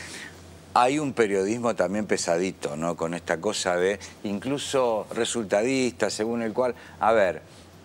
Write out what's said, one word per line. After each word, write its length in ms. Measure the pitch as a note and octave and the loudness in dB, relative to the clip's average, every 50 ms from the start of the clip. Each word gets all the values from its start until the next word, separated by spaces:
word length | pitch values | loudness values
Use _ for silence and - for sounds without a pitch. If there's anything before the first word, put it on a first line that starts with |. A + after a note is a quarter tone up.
| - - - - - - - - - - - - - - - | -14 -12 -12 -14 -14 -14 -16 -18 -20 -20 -20 -20 -20 -8 0
Hay 220 | - B2 B2+ C#3+ D3+ | 2 2 2 2 0
un 140 | D3+ C3+ A2 | -2 -2 2
periodismo 600 | - A2+ G2 G2+ F#2+ F#2+ G2+ A2+ B2 A#2 A#2 G#2+ | 2 2 4 4 2 2 2 0 0 0 -2 2
también 300 | - F2+ F2 G2 G#2+ G#2+ | 2 0 0 0 -2 0
pesadito, 680 | F2 G2+ F2+ - - E2+ E2+ F#2 F#2+ - - - D2 D2 | 0 -2 -2 0 0 0 2 0 -2 -4 -4 -8 -6 -4
¿no? 220 | D#2 E2 E2+ E2+ | -2 -2 -2 -2
Con 160 | D#2+ E2 E2 F2 | -2 -4 -4 -4
esta 260 | E2+ E2 - F2 D#2+ | -6 -2 -2 -2 -2
cosa 380 | E2+ G#2+ G#2 - - F#2+ F2 | -2 -4 -2 -2 0 0 2
de, 200 | F2 F2+ F#2+ G2+ G2+ - - - - - | 2 2 2 0 -2 -6 -16 -16 -10 -6
incluso 840 | G#2+ G2+ G2+ G2 B2+ C#3+ C#3 - - - C3+ B2+ A#2+ A2+ G#2+ F2+ - - | -6 -6 -4 -4 -4 -4 -4 -4 0 0 2 2 2 2 0 -2 -4 -2
resultadista, 960 | A2+ A#2 - - A#2 A2 F2+ G#2 G2+ A2+ C3 C3+ C3 B2+ A#2+ - - A2 G2 | -2 -2 -2 -2 -4 -2 0 2 2 2 2 2 2 0 0 0 0 -2 -2
según 320 | - - G#2+ A2+ A#2 A#2+ | 0 -2 -2 0 0 -2
el 100 | A#2 A2 | -2 -2
cual, 240 | G2+ B2 B2+ B2 A#2+ - - - - - | 0 0 0 0 -2 -4 -12 -20 -6 0
a 140 | - G#2+ A2+ | 4 4 6
ver, 280 | A2 G2 F2+ D#2+ D2+ - - - - - - - - | 6 6 4 2 -2 -10 -16 -20 -20 -20 -20 -20 -20